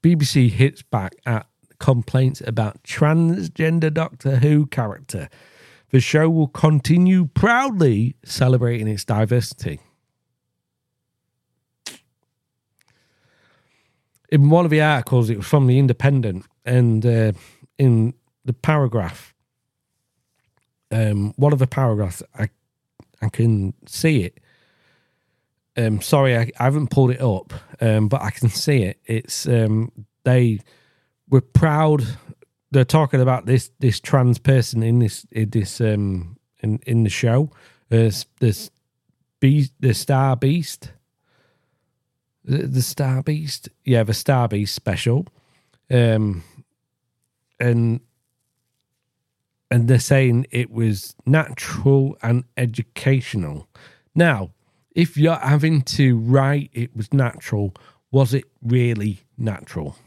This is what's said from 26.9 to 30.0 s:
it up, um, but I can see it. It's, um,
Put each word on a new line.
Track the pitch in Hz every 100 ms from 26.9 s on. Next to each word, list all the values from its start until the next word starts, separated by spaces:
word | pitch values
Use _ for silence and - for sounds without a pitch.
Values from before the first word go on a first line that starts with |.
| - 127
it | 127
up, | 127 95 - - _ -
um, | 113 107 107
but | 135
I | 110
can | - 120
see | - - 139
it. | 95 - -
It's, | 113 - - 147
um, | 120 110 107 113 -